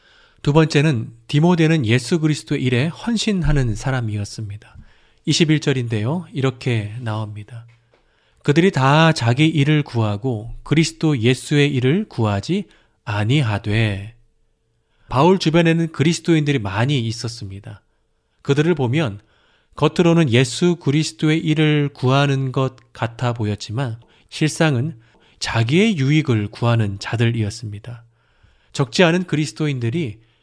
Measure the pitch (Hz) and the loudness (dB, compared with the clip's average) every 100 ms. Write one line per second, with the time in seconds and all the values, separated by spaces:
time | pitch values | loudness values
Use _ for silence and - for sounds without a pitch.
0 | _ _ _ _ - 151 156 147 156 120 | _ _ _ _ 0 2 4 2 2 0
1 | 117 - - 147 170 175 156 160 107 123 | -6 -14 -4 2 4 4 2 2 2 0
2 | 120 175 156 147 - 147 127 123 156 - | 0 0 0 -2 -4 -2 0 0 -2 -4
3 | - 226 - 190 147 147 120 107 139 131 | -4 -2 0 0 2 2 0 -2 -4 -4
4 | 113 104 101 - 104 104 - - - _ | -4 -6 -6 -10 -12 -14 -18 -20 -20 _
5 | _ _ - 143 160 151 147 131 117 113 | _ _ -2 0 2 2 0 -2 -2 -2
6 | 107 175 160 180 131 123 131 113 104 113 | -2 -4 -6 -4 -4 -2 -4 -4 -4 -8
7 | 117 107 107 104 104 117 117 _ _ _ | -6 -6 -8 -12 -16 -20 -20 _ _ _
8 | _ _ _ _ - 143 190 139 131 151 | _ _ _ _ 0 4 4 2 4 4
9 | 165 151 117 120 156 160 143 151 139 120 | 4 4 0 2 2 2 2 0 0 -2
10 | 110 101 131 110 113 - - 151 160 - | -2 -2 -4 -6 -8 -14 0 0 0 0
11 | 160 139 113 127 - 147 143 135 127 180 | -2 2 2 0 0 2 2 2 2 0
12 | 214 - 110 101 - 190 - _ _ _ | -2 -2 0 0 -2 -4 -4 _ _ _
13 | - 104 107 147 117 101 107 107 110 98 | -6 -4 0 2 0 -2 -2 0 0 -2
14 | 104 - _ _ _ _ _ _ _ _ | -10 -18 _ _ _ _ _ _ _ _
15 | _ 123 165 190 160 165 165 165 165 - | _ 2 4 4 2 2 4 2 -2 0
16 | 156 160 - 160 147 139 101 101 127 143 | 0 0 2 2 2 -2 -2 -2 0 0
17 | 113 113 117 - 98 98 107 101 _ _ | -2 -6 -10 -10 -14 -14 -16 -20 _ _
18 | _ _ _ _ - 139 156 156 123 147 | _ _ _ _ -2 0 2 0 0 0
19 | 135 101 _ _ _ _ _ - 156 - | -2 -6 _ _ _ _ _ -2 0 4
20 | 170 170 151 113 131 - 180 170 143 147 | 4 4 4 2 2 0 0 0 0 0
21 | 156 - 156 160 170 151 156 151 143 - | -2 -2 0 0 0 0 2 2 -2 -2
22 | 127 135 143 135 131 131 131 123 _ - | 0 2 2 0 -2 -2 -4 -6 _ -8
23 | 117 117 123 120 104 101 - 110 135 113 | -8 -4 -4 -2 -4 -4 -6 -6 -6 -8
24 | _ _ _ - 156 - 160 123 151 - | _ _ _ -4 -4 0 0 0 -4 -8
25 | _ _ _ _ - 113 113 165 226 175 | _ _ _ _ -4 -2 2 2 2 0
26 | 131 156 139 110 104 - 117 117 104 98 | 2 2 2 0 -2 -2 0 2 0 -4
27 | - 113 117 117 104 - 107 101 123 120 | -6 -2 0 0 -4 -6 -12 -14 -16 -18
28 | - _ _ _ _ _ _ - 123 - | -20 _ _ _ _ _ _ -6 -2 2
29 | 170 175 180 156 147 - 151 131 117 165 | 2 2 -2 -4 -4 -4 -4 -4 -4 -4
30 | 135 98 _ _ | -6 -10 _ _